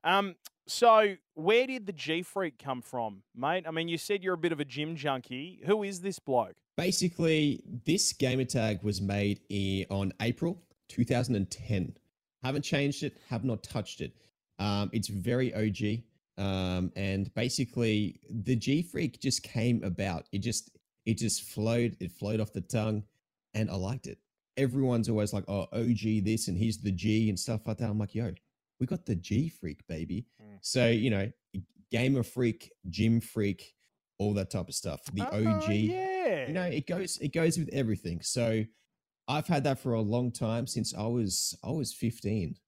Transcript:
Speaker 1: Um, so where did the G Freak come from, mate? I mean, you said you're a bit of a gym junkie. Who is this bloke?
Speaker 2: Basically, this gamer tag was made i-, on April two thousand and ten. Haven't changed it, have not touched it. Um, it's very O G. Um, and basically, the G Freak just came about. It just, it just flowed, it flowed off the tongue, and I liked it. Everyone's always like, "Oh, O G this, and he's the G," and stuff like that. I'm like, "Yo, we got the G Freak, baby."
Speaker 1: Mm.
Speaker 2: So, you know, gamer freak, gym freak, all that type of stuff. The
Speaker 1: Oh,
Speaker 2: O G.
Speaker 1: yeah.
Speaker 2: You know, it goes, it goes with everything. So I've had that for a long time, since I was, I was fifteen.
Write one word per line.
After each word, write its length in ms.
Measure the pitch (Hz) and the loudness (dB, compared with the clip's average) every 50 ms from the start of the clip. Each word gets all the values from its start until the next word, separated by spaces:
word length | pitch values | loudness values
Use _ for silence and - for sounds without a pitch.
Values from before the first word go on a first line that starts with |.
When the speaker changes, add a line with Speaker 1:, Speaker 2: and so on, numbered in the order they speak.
| - | 4
Speaker 1:
Um, 300 | 160 180 196 202 196 170 _ _ - _ _ _ | 4 4 4 4 0 -6 _ _ -20 _ _ _
so 520 | - - - 233 233 226 220 220 208 190 - _ _ _ | -8 0 6 8 10 10 10 8 6 2 -4 _ _ _
where 320 | 156 156 185 220 240 262 | -2 2 4 6 6 6
did 180 | 262 262 254 208 | 4 -2 -6 -6
the 80 | 190 190 | -8 -8
G 300 | 147 131 139 160 170 180 | -8 -4 -2 -2 -2 -2
Freak 340 | - - 196 190 165 127 | -4 -4 -4 -4 -4 -6
come 240 | _ - 143 131 123 | _ -6 -6 -6 -6
from, 400 | 117 - - 123 117 110 101 95 _ _ _ | -6 -8 -6 -4 -4 -6 -8 -12 _ _ _
mate? 300 | 120 127 143 170 185 170 | -4 -2 0 0 0 -2
I 40 | 160 | -4
mean, 160 | 160 160 165 | -4 -4 -2
you 120 | 170 170 165 | -2 -4 -4
said 240 | - - 208 202 185 | -2 -2 -4 -2 0
you're 100 | 185 185 | -2 -2
a 40 | |
bit 140 | 170 160 175 | 0 0 -2
of 80 | 165 143 | 0 0
a 60 | 151 | -4
gym 300 | 135 120 139 151 156 165 | -6 -4 -6 -6 -6 -6
junkie. 680 | 151 135 147 135 131 123 - 127 127 143 175 185 - 101 | -4 -2 -2 -2 -2 -4 -8 -10 -10 -10 -12 -14 -10 0
Who 160 | 151 202 214 208 | 0 2 2 2
is 180 | 196 196 180 | -4 -6 -6
this 160 | 175 196 185 | -6 -6 -6
bloke? 380 | - _ - 131 123 110 90 - _ _ _ _ | -6 _ 2 2 2 2 0 -8 _ _ _ _
Speaker 2:
Basically, 880 | - 165 185 190 - 180 180 170 - 175 165 160 156 151 147 127 - - - - 120 - | -2 -2 0 0 2 0 0 0 2 2 4 4 4 4 2 2 0 -6 -10 -12 -6 0
this 280 | - 160 208 - - - | 0 2 2 2 0 0
gamer 320 | - - 127 127 131 127 | 0 0 2 2 0 0
tag 360 | 120 - 131 110 110 104 87 | 0 0 2 2 2 0 0
was 180 | 90 104 101 92 | 0 -2 -2 0
made 420 | 101 98 98 101 101 101 104 - _ _ | 0 0 0 2 2 0 0 -2 _ _
i-, 340 | 101 101 98 98 95 98 95 - | -2 -2 0 2 0 0 -2 -2
on 220 | 98 98 98 95 - _ | -2 -2 -2 -2 -2 _
April 420 | 104 117 120 - 147 170 185 180 - _ _ _ _ | -2 -2 0 0 -2 -2 -2 -4 -10 _ _ _ _
two 160 | _ - - 120 | _ -2 -2 0
thousand 320 | 117 135 120 - - 123 | 2 2 0 2 2 2
and 160 | 101 98 - | 0 0 -2
ten. 440 | - - - - 117 95 87 - - _ _ _ _ _ _ _ _ _ | -4 -12 -4 -2 -2 0 0 -4 -6 _ _ _ _ _ _ _ _ _
Haven't 220 | - 127 139 147 139 | -6 -4 -4 -2 -2
changed 400 | - - 143 143 143 139 - 147 | 0 0 2 2 0 0 -2 -4
it, 140 | 143 - - - - | -6 -6 -8 -10 -6
have 140 | 127 117 90 | -4 -2 0
not 180 | 131 117 107 | -2 -2 -2
touched 400 | - - - 120 101 - - - | -6 -6 -6 -6 -6 -6 -8 -8
it. 140 | - 64 - _ _ _ _ _ _ _ _ | -10 -10 -10 _ _ _ _ _ _ _ _
Um, 320 | _ 98 104 101 101 104 95 | _ 0 0 2 2 0 0
it's 180 | - 110 98 - | -2 -2 -2 -2
very 440 | 104 101 87 117 120 127 131 120 - | -4 -4 -2 0 2 2 2 0 0
O 160 | 104 110 107 | 0 0 0
G. 360 | 98 - 113 104 110 117 - _ _ _ _ _ _ | 0 0 -2 -2 -2 -2 -6 _ _ _ _ _ _
Um, 540 | - 101 98 95 95 92 90 90 90 92 90 - | -4 -2 -2 0 0 0 0 0 0 0 -2 -2
and 360 | - 98 95 95 98 98 - - | -4 -2 -2 0 -2 -2 -2 -2
basically, 880 | - 117 123 - - 131 - - 123 117 113 107 107 107 95 - - _ - | -2 -2 -2 0 -2 -4 -4 -2 0 2 2 2 2 0 -2 -4 -10 _ -8
the 260 | - 113 98 110 131 | -8 -6 0 2 0
G 260 | 117 - 131 139 156 | 2 2 2 2 2
Freak 380 | 175 175 - - 170 135 - - | 0 -2 -2 -2 -2 -2 -4 -4
just 240 | - 139 123 - - | -4 -2 -2 -2 -6
came 400 | - - - 113 123 120 113 - | -4 -4 0 2 2 2 2 0
about. 400 | 98 87 87 98 98 87 82 - _ | -2 -4 -2 -2 -2 -2 -4 -6 _
It 80 | - 101 | -6 -4
just, 320 | 101 117 110 - - - _ - _ _ _ _ _ | -2 -2 -4 -4 -6 -8 _ -20 _ _ _ _ _
it 120 | 110 113 | 0 0
just 260 | - 120 110 - - - | 2 2 0 0 -2 -6
flowed, 540 | - - - 104 113 117 120 120 117 - _ | -8 -4 -2 0 2 2 2 2 0 0 _
it 120 | 113 110 - | -8 -10 -8
flowed 260 | - - 101 110 110 | -6 -4 -2 0 0
off 140 | 107 - - | -2 -2 -4
the 80 | 104 | -8
tongue, 420 | 87 - - 117 107 110 107 104 104 _ _ _ _ _ _ _ _ _ - | -6 -2 -2 0 0 0 -2 -2 -4 _ _ _ _ _ _ _ _ _ -2
and 160 | 110 110 90 | -2 -2 0
I 60 | 90 | -2
liked 320 | 98 92 98 123 131 - | -4 -4 -4 -4 -6 -8
it. 100 | - - _ _ _ _ _ _ _ _ | -12 -14 _ _ _ _ _ _ _ _
Everyone's 540 | - 139 131 120 139 135 127 123 117 110 120 | 0 0 2 2 2 2 4 4 4 2 2
always 240 | 113 107 104 101 - | 2 2 2 2 0
like, 100 | 101 90 - | -4 -4 -2
"Oh, 180 | 98 101 87 - - | -2 -2 -2 -2 -2
O 140 | 110 113 120 | 0 2 2
G 300 | 120 98 104 110 110 107 | 2 2 2 2 2 2
this, 260 | 95 107 110 110 - | 2 2 2 0 0
and 100 | - 92 | -2 0
he's 240 | 98 110 117 107 - | 0 2 0 0 0
the 120 | - 104 98 | -2 -2 -2
G," 340 | 87 101 107 107 110 113 | 0 2 2 4 4 4
and 100 | 107 101 | 2 2
stuff 300 | 90 - - 113 104 - | 0 -2 -4 -4 -4 -2
like 100 | - 110 - | -4 -4 -2
that. 100 | 120 110 | -2 -2
I'm 100 | 104 107 | 0 0
like, 160 | 107 98 - | -2 -2 -2
"Yo, 160 | 107 117 120 110 - _ _ _ _ _ _ _ _ | -4 -4 -4 -6 -8 _ _ _ _ _ _ _ _
we 80 | 131 | -4
got 180 | - - - - | -2 -2 -6 -2
the 100 | - 107 | -2 -2
G 340 | 85 87 - 101 110 151 165 | -2 0 0 2 2 2 0
Freak, 360 | - - - 85 73 - - | -4 -8 -10 -10 -10 -10 -10
baby." 400 | _ 82 78 82 - 87 101 123 _ _ _ | _ -6 -6 -4 -4 -4 -6 -6 _ _ _
Speaker 1:
Mm. 180 | 110 104 101 98 | -20 -20 -20 -12
Speaker 2:
So, 260 | - - - 131 120 | -8 -2 2 4 4
you 220 | 117 117 113 107 131 | 4 4 4 4 2
know, 200 | 107 98 98 117 - _ _ _ - 95 90 _ _ _ - _ | 2 2 0 -2 -4 _ _ _ -12 -12 -12 _ _ _ -10 _
gamer 320 | - 113 123 131 139 131 117 | -2 0 2 4 4 2 0
freak, 480 | - - 127 123 117 110 - - - - _ _ 92 | -2 0 0 2 2 0 -2 -8 -20 -20 _ _ -10
gym 300 | 82 92 107 113 117 117 | -2 2 4 4 4 4
freak, 560 | 113 - - 117 104 101 98 - - - _ _ _ _ _ _ _ _ _ | 2 -2 -2 0 0 0 0 -2 -8 -20 _ _ _ _ _ _ _ _ _
all 160 | _ 98 104 104 | _ 0 0 2
that 140 | 101 95 - | 0 -2 -2
type 200 | - 101 87 - | -4 -4 -4 -4
of 60 | - | -6
stuff. 260 | - - 90 76 - - - | -6 -6 -6 -8 -8 -10 -8
The 160 | - 101 95 - | -4 -4 -2 -2
Speaker 1:
Oh, 280 | - 107 110 110 110 | 0 2 4 4 4
Speaker 2:
O 20 | 98 - | 2 2
G. 240 | 110 104 104 110 107 359 | 0 2 2 2 2 0
Speaker 1:
yeah. 540 | 370 370 381 381 381 359 254 196 151 131 | -2 -2 -2 -2 0 0 0 0 0 -2
Speaker 2:
You 60 | 131 156 | -4 -4
know, 100 | 185 180 | -2 -2
it 240 | 180 131 156 139 | -2 -2 -4 -4
goes, 300 | - 175 180 - - - | -4 -4 -4 -4 -6 -6
it 160 | - - 147 - | -4 -6 -4 0
goes 240 | 165 165 170 160 | 2 2 2 2
with 120 | 175 156 - - | 2 -2 -2 0
everything. 480 | 135 131 110 107 90 - 87 85 85 | 0 0 0 0 -2 -2 -4 -6 -4
So 420 | - - - 123 117 113 113 110 110 113 _ _ _ _ _ _ _ _ _ _ _ | -4 -4 -2 0 2 2 2 2 0 -2 _ _ _ _ _ _ _ _ _ _ _
I've 200 | - 135 151 151 | -2 -2 -2 0
had 160 | - 170 143 135 | 2 0 2 4
that 140 | 143 135 - | 2 0 0
for 140 | - 131 120 | 0 0 2
a 80 | 113 | 2
long 300 | 110 101 110 120 127 123 | 2 2 2 2 0 0
time, 360 | 113 - 123 110 113 117 113 | -2 -2 -2 0 0 -2 -2
since 260 | 127 - 117 104 - - | -2 -2 -2 -2 -2 -4
I 120 | - 104 | -2 -2
was, 500 | 113 120 123 113 98 87 - - - - - - | 0 0 0 0 0 0 -2 -2 -4 -6 -6 -6
I 80 | - | -4
was 220 | 143 160 135 110 - | -2 -2 -2 -4 -6
fifteen. 600 | - - 113 - - - 98 107 110 87 76 - - _ | -2 -2 -2 -2 -2 -4 -2 0 0 -2 -2 -6 -10 _